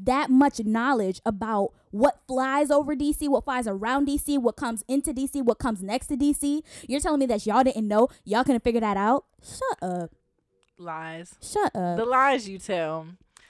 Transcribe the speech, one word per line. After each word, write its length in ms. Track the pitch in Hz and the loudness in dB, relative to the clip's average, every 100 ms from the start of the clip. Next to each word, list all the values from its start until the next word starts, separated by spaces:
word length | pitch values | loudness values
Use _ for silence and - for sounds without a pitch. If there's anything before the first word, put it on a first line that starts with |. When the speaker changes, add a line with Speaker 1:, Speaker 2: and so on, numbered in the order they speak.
Speaker 1:
that 260 | 190 269 269 | 0 0 4
much 300 | 254 285 - | 6 6 2
knowledge 640 | 214 226 254 247 190 185 226 | 0 0 2 2 0 -2 -4
about 460 | 196 226 208 196 - _ | -4 -2 -2 -2 -6 _
what 300 | 202 277 - - | 2 2 2 -4
flies 420 | 262 262 277 294 | -2 0 2 4
over 240 | 285 285 277 | 2 2 0
D 180 | 294 | 0
C, 140 | 302 294 | 0 2
what 180 | 262 - | 0 0
flies 200 | 254 220 | -2 -2
around 400 | 196 220 277 285 | -4 -2 0 0
D 120 | 285 | 0
C, 200 | - 285 | 0 -2
what 180 | 233 - | -2 -4
comes 260 | 247 220 - | -6 -6 -4
into 240 | 277 311 | -4 -2
D 120 | 254 269 | -4 -6
C, 160 | 285 | -2
what 160 | 233 214 | 0 0
comes 240 | 254 202 | -2 -4
next 260 | 190 247 - | -4 -6 -6
to 80 | 262 | -2
D 160 | 285 | 0
C. 300 | - 285 302 - - - | 0 -2 -4 -6 -16 -6
You're 120 | 277 | -4
telling 200 | 330 294 | 0 0
me 60 | 262 | 0
that 180 | 208 214 | 0 2
y'all 160 | 226 | 2
didn't 240 | 262 233 208 | 2 2 2
know? 220 | 208 254 - - | 4 4 0 -2
Y'all 180 | 214 | 0
couldn't 200 | 269 240 | 2 2
figure 180 | 247 226 | 2 0
that 160 | 214 196 | 0 2
out? 280 | 208 269 - _ | 2 2 -2 _
Shut 400 | - - 523 - | -18 -6 -4 -4
up. 300 | 185 180 165 - _ _ _ _ _ _ | -4 -4 -6 -12 _ _ _ _ _ _
Speaker 2:
Lies. 560 | 170 160 160 165 175 - | -12 -10 -10 -12 -16 -18
Speaker 1:
Shut 340 | - 415 403 - | -6 -2 0 0
up. 220 | 175 175 | -2 -2
Speaker 2:
The 80 | 233 | 0
lies 420 | 254 269 247 208 | 4 4 2 -2
you 120 | 190 | -12
tell. 480 | - 180 160 160 160 180 _ - _ | -6 -4 -2 -4 -10 -18 _ -20 _